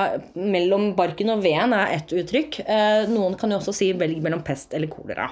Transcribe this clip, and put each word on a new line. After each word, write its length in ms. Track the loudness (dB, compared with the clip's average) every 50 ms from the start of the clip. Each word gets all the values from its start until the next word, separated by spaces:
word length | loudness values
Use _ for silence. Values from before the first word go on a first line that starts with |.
| 2 0 0 -4 -6 -10
mellom 600 | -8 -4 -2 0 2 2 4 4 4 2 2 2
barken 400 | 2 2 0 0 0 -2 0 0
og 80 | 2 2
veden 320 | 4 4 4 4 2 2
er 240 | 2 2 2 0 0
ett 160 | -2 -4 -2
uttrykk. 480 | -2 -2 -2 0 0 0 0 -2 -6 -8
Eh, 460 | -2 0 2 4 4 4 4 4 2
noen 320 | 2 0 0 0 0 -2 -2
kan 140 | -2 0 0
jo 80 | 0
også 120 | -2 -4 -2
si 200 | 0 0 0 0
velg 260 | 0 -2 -2 -2 -2
mellom 240 | -2 -2 -2 -2 -4
pest 320 | -4 -6 -6 -6 -6 -6
eller 160 | -4 -4 -4
kolera. 380 | -6 -10 -10 -8 -6 -4 -6 -6